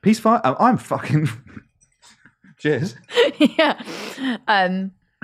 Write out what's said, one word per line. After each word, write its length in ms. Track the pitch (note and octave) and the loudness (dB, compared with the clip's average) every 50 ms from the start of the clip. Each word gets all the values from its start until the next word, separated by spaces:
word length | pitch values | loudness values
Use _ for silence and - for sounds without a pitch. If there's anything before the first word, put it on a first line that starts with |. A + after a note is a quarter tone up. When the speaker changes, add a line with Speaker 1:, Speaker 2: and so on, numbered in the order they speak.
| - | 0
Speaker 1:
Peacefire? 380 | G3 A3 - - A3 G3+ - - | 2 2 2 2 2 2 2 2
I'm, 120 | - - - | 0 0 2
I'm 160 | G#3 B3 B3 | 2 2 2
fucking 540 | A#3 - - - - - - C3 D3+ D#3 C#3 A2 - - - - | 0 -2 -4 -6 -6 -2 -2 0 0 0 -2 -4 -8 -14 -20 -20
<laughs> 120 | - - _ _ _ _ _ _ _ _ - _ _ _ - _ _ _ - _ _ | -20 -20 _ _ _ _ _ _ _ _ -20 _ _ _ -20 _ _ _ -20 _ _
Cheers. 360 | - D3+ D3+ A#2 D3+ G3+ - - | -2 -2 0 0 -2 -6 -8 -12
Speaker 2:
<laughs> 380 | - - - A#4+ A#4+ G#4+ - - | -16 -4 0 2 2 2 2 2
Yeah. 420 | D4+ - - - D#4+ C#4+ - - - - E3 F#3+ - - - C4+ C4+ C4 A#3+ - - - | 2 2 4 2 2 2 0 -2 -8 -12 -14 -12 -12 -14 -12 -8 -6 -6 -6 -4 -2 0
Um, 440 | G#3+ G3 F#3 F#3 F#3 F#3+ F#3+ F#3+ - _ _ _ _ _ | 2 2 2 2 0 -4 -6 -8 -10 _ _ _ _ _